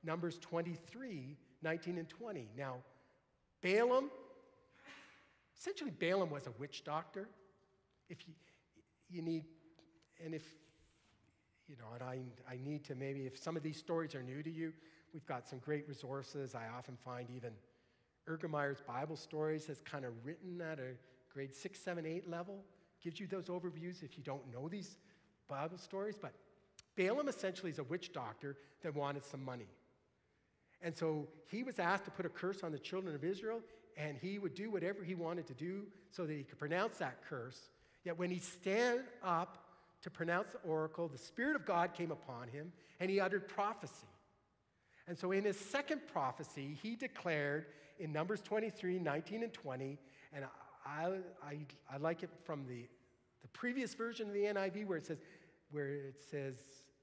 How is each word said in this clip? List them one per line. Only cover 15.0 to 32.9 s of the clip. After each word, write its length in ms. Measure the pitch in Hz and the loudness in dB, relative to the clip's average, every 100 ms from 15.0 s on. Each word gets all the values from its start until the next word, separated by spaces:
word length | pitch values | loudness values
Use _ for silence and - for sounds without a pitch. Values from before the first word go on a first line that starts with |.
| - | -14
we've 140 | 160 - | -14 -4
got 220 | 131 - | -4 -4
some 100 | 131 | -8
great 300 | 127 151 147 | 2 2 2
resources. 680 | 131 131 139 131 147 131 | -8 -4 -4 -4 -4 -4
I 140 | 120 113 | -4 -4
often 280 | 120 123 123 | -6 -8 -10
find 240 | 127 123 120 | -6 -4 -4
even 220 | 123 120 107 - _ _ _ _ _ - | -6 -6 -8 -18 _ _ _ _ _ -6
Ergemeyer's 540 | 160 165 147 143 135 | -2 2 4 2 0
Bible 340 | - 120 151 156 | -2 -2 -2 -4
Stories 500 | - 156 156 156 151 | -4 0 2 2 -2
has 140 | 139 | -8
kind 240 | - 147 | -6 -4
of 80 | 127 113 | -4 -4
written 360 | 127 170 185 175 | -6 -8 -6 -4
at 180 | 160 156 | -4 -4
a 140 | 127 123 - - _ | -4 -8 -14 -20 _
grade 220 | 139 139 | -6 -6
six, 260 | 135 180 196 | -6 -10 -6
seven, 260 | - 175 160 | -2 0 0
eight 240 | 170 170 | -2 -2
level, 320 | 170 180 196 196 - _ _ | -4 -4 -8 -12 -20 _ _
gives 160 | 175 165 | -6 -4
you 80 | 185 | -2
those 200 | 190 175 | -2 0
overviews 580 | 180 175 156 170 180 | -2 -2 -4 -6 -6
if 120 | 151 - | -10 -8
you 60 | |
don't 300 | 143 139 127 | -4 -4 -4
know 160 | 120 151 | -6 -4
these 300 | 202 180 - - - _ _ - | -4 -6 -10 -20 -20 _ _ -8
Bible 300 | 139 156 180 | -2 -2 -2
stories. 400 | - 190 208 208 | -6 -2 -2 -2
But 140 | - - - - _ - - - | -8 -10 -20 -20 _ -20 -8 4
Balaam 320 | 185 254 285 | 6 6 4
essentially 420 | - 190 185 185 | 2 0 0 -2
is 80 | 151 | -2
a 60 | |
witch 280 | 131 175 - | 0 -2 -2
doctor 440 | 147 113 110 143 139 - - | -4 -4 -4 -6 -6 -12 -6
that 120 | 170 | -2
wanted 300 | 147 143 143 | 2 2 0
some 200 | - 135 | -4 -6
money. 240 | 131 123 98 - _ _ _ _ _ _ _ _ _ - | -4 -6 -8 -16 _ _ _ _ _ _ _ _ _ -4
And 120 | 175 | -4
so 320 | 160 160 156 143 - - | 2 4 4 0 -8 -6
he 120 | 208 | -2
was 160 | 262 233 | -2 4
asked 260 | 170 190 | 6 6
to 60 | 196 | 2
put 160 | - 175 | -2 -4
a 20 | |
curse 340 | - 180 196 | 0 -2 0
on 80 | 170 | -2
the 80 | 151 | -4
children 360 | - | -2